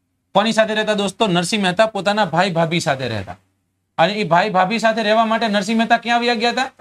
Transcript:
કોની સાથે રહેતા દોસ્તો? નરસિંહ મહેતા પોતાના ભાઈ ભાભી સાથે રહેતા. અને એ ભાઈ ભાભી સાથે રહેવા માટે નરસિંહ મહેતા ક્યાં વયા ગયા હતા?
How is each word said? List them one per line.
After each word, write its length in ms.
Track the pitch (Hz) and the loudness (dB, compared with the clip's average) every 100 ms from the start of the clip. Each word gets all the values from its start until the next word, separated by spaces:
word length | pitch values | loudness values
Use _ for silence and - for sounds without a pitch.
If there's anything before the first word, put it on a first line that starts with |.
| _ _ _ | _ _ _
કોની 180 | 190 220 | 0 2
સાથે 240 | 220 214 220 | 2 0 0
રહેતા 180 | 214 | 0
દોસ્તો? 340 | 202 196 - 220 | 0 -2 -2 0
નરસિંહ 360 | 175 170 214 | 0 0 0
મહેતા 220 | 190 175 165 | 0 2 0
પોતાના 400 | 196 190 208 196 | 0 -2 0 0
ભાઈ 260 | 160 196 | 2 0
ભાભી 280 | 165 165 170 | 0 0 0
સાથે 280 | 156 135 123 | -2 -2 -4
રહેતા. 300 | 110 95 90 _ _ _ _ _ - | -6 -8 -14 _ _ _ _ _ 0
અને 160 | 170 | 0
એ 100 | 208 | 0
ભાઈ 260 | 180 170 214 | 0 2 2
ભાભી 300 | 180 180 220 | 0 0 0
સાથે 240 | 220 220 | 0 0
રહેવા 220 | 214 220 220 | 0 2 2
માટે 220 | 220 214 | 0 0
નરસિંહ 300 | 202 196 226 | -2 0 0
મહેતા 200 | 226 233 | 2 0
ક્યાં 220 | 226 240 | 0 0
વયા 140 | 240 | 0
ગયા 180 | 233 240 | 0 -2
હતા? 200 | 240 262 - | -2 -4 -4